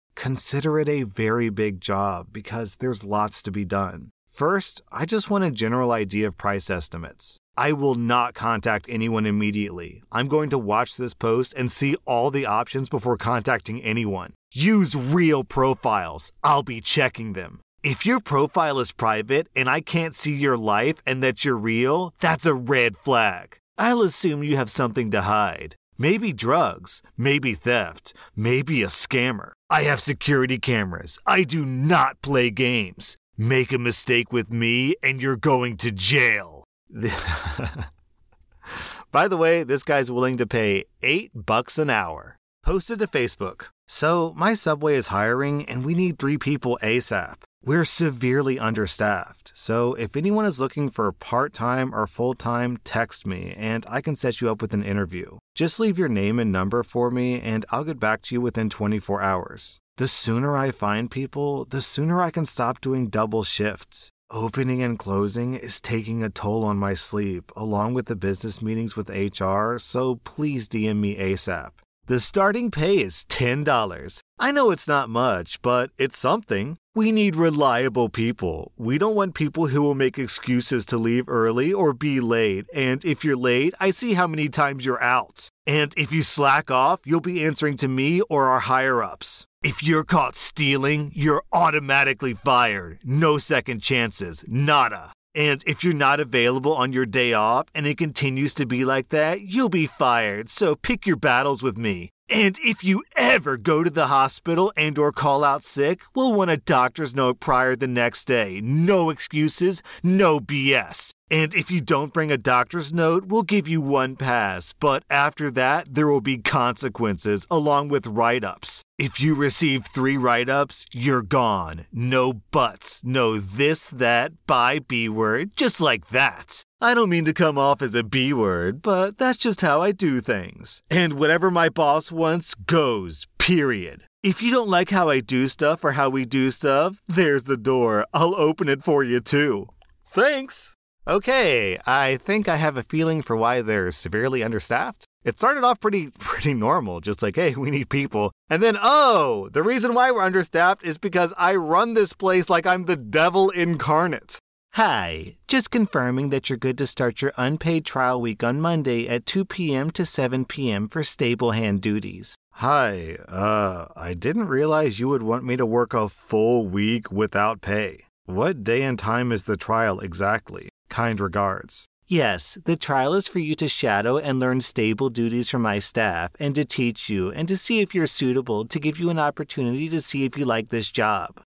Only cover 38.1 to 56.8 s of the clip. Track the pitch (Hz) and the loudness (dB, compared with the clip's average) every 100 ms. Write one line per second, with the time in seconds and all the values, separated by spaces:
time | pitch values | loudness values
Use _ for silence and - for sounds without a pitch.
38.1 | _ _ _ _ _ - - - - - | _ _ _ _ _ -18 -14 -14 -16 -2
39.1 | 139 190 180 165 170 131 135 - 143 123 | 2 2 4 4 4 2 -2 2 0 0
40.1 | 123 127 127 113 117 107 98 - _ 123 | 0 0 0 0 0 2 0 -2 _ -2
41.1 | 165 - 123 95 110 123 - 147 110 87 | -2 -2 -10 -2 -2 -2 -2 0 0 -2
42.1 | 76 57 - _ _ - 185 - 220 208 | -8 -16 -20 _ _ -2 -2 -2 -4 -2
43.1 | 143 120 - 95 - - _ - - 151 | 0 -2 -4 -8 -10 -18 _ -10 -2 0
44.1 | 175 165 156 185 220 170 151 151 143 110 | 2 0 0 0 0 0 0 2 0 0
45.1 | 98 110 123 143 143 - 123 135 170 180 | 0 0 0 0 -2 -4 -6 -2 0 0
46.1 | 151 139 147 139 143 123 120 107 120 - | 0 -2 -2 0 -2 -2 -2 0 0 0
47.1 | 101 82 - _ _ - 160 160 - 156 | -4 -4 -10 _ _ -2 0 2 2 0
48.1 | 127 123 135 135 127 110 113 98 - 104 | 0 0 2 0 0 -2 -2 -2 0 0
49.1 | 95 85 - - - - 113 120 131 104 | -2 -4 -14 -20 -10 -4 0 0 -2 -6
50.1 | 139 180 208 208 131 131 - 143 - 104 | -2 0 0 0 0 -2 -2 -4 -2 -4
51.1 | - - 120 143 - 117 127 131 110 107 | -4 -4 -2 -2 -2 -2 -2 -2 -4 -4
52.1 | - 123 127 117 120 123 123 - 113 113 | -2 -4 -2 -4 -2 -2 -4 -6 -4 -4
53.1 | - - 90 90 90 110 113 - 123 156 | -6 -8 -8 -10 -8 -6 -6 -4 -6 -4
54.1 | 139 127 113 117 107 104 104 101 101 90 | -4 -4 -2 -2 -2 -2 -4 -2 -2 -4
55.1 | 90 - - _ - 160 - 226 180 160 | -6 -12 -16 _ -2 -2 0 0 2 0
56.1 | 104 101 117 113 95 95 120 | 0 0 0 2 0 0 -2